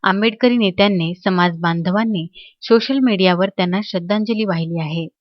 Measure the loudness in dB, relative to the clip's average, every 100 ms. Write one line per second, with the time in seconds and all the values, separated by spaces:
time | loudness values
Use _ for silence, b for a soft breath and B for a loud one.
0 | 0 0 0 2 2 4 0 2 2 2
1 | -2 -2 -2 2 0 0 -2 -2 -2 0
2 | 0 -2 -6 B B B 2 2 2 0
3 | 2 2 2 2 0 0 -2 -2 -4 -6
4 | -2 -2 -2 -2 -2 -2 -2 -4 -4 -6
5 | -8 _